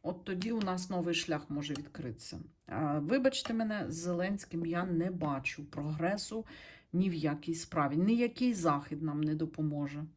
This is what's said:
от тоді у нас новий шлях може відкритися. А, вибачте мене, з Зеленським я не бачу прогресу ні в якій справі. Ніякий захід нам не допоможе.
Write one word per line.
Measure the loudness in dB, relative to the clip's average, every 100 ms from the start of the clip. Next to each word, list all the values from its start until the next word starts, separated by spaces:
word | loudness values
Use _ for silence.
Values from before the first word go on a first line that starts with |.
от | -4 -6
тоді | -4 -2 0
у | 0
нас | 0 0 0
новий | 0 2 0
шлях | 0 -2 -2
може | -6 -2
відкритися. | -4 -6 -8 -8 -8 -10 -10 -12 _ -8
А, | -2 0 0
вибачте | 2 4 4 2 -2
мене, | 0 0 -2 0
з |
Зеленським | 0 0 0 0 -2 -4 -4 0
я | 0 2
не | 2 2
бачу | 0 0 0 -4 -6 -10
прогресу | -6 -4 0 0 0 -2 -6 -8 -14 -18 -20 _
ні | 2 2
в |
якій | 4 0 0 -2 -4
справі. | 0 2 2 4
Ніякий | 4 4 2 2 0
захід | 4 4 2 0 -4
нам | -2 0
не | 0 0
допоможе. | -2 0 -2 0 -4 -4 -10